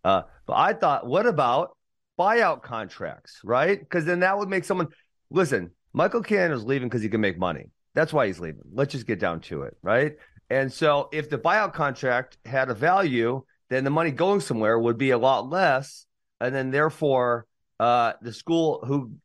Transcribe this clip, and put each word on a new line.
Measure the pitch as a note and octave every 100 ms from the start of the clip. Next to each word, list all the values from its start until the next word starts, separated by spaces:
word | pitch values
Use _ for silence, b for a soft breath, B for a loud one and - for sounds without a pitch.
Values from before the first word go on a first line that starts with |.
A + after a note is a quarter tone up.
Uh, | F#2 F#2+ - b -
but |
I | - G3+
thought, | C4+ E3 C#3 A#2+
what | D#3+ A#3
about | D#3 B2 C3 F3 _ _ _ _ -
buyout | F#3+ A#3 G3 C3+
contracts, | - A#2 G2 - E2+ - - -
right? | G2 B2 D#3+ G3+ D#3+
'Cause | F3 D#3
then | F3
that | F#3 G3+
would | G3+
make | F#3+ D#3
someone, | F#3 D#3+ b b _ _
listen, | D#3+ E3 A#2+ F2 _ _
Michael | B2 F#3 A#3
Cannon | - G3+ F3 C3+
is |
leaving | G#2+ C#3 B2
'cause | A#2
he | G#2
can | A2
make | G#2 E2+
money. | F2+ D2 - _ _
That's | - D#3
why | D3+ A2
he's | E2+
leaving. | E2+ C2+ G1+
Let's | G#2 C#3+
just | C#3 A2+
get | G2+
down | F#2 E2
to | - D#2
it, | B1+ -
right? | - A#2 D3 D3 b b _
And | C3 C3+
so | - D#3 C#3+ C#3+
if | D3+ D3
the | D3
buyout | E3 G#3 G3
contract | E3 C#3+ B2+ C3 B2 B2+ _ -
had | C3+ C3
a |
value, | G#2 D3+ F#3+ F3+ B2 A2+ C3+ - _ _
then | B2+
the | C#3
money | D3+ E3
going | B2+ F#3 G3+
somewhere | - A#2 G#2+ A#2
would | A#2 A2+
be | C3+
a | A#2+
lot | B2+ B2+ B2+
less, | F3 F3 C3+ C#3 - _ _ _ _
and | B2
then | C3+ C3
therefore, | C3+ D#3 - D3+ C3 B2 A#2+ - _ _ _
uh, | A#2 A#2+ A#2 -
the | A#2
school | A2 - E3 D#3+ - A#2+
who | C#3+ A#2+ G#2